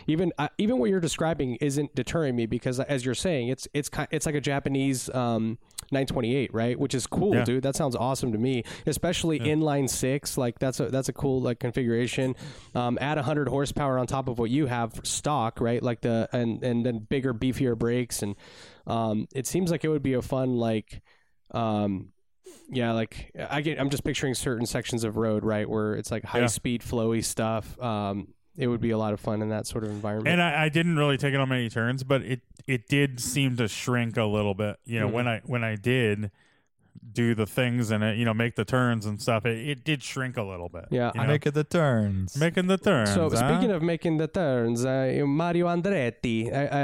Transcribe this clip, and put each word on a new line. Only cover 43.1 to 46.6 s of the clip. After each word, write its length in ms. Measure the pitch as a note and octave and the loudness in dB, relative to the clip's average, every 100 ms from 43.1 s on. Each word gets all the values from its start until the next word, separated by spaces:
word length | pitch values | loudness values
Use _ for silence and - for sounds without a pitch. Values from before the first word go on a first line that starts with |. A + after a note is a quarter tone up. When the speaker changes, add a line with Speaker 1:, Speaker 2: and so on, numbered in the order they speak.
Speaker 1:
So, 160 | G2 D#3 | 4 4
Speaker 2:
huh? 60 | A2+ | 4
Speaker 1:
speaking 340 | B2+ - A#3 | 4 4 2
of 140 | F#3 | 2
making 340 | E3+ E3 E3+ D#3 | 2 2 2 2
the 100 | D#3 | 0
turns, 560 | G3 D#3 B2+ A#2 A#2 | 0 2 2 2 2
uh, 380 | C3 C3 C3 B2+ C#3+ | 2 2 2 2 2
Mario 420 | C#3+ F3 E3+ F3 | 2 2 2 2
Andretti, 840 | F3 F3+ F#3 A#2+ - B2+ A2+ G2+ | 2 2 2 0 -2 0 0 0
I, 140 | C3+ | 0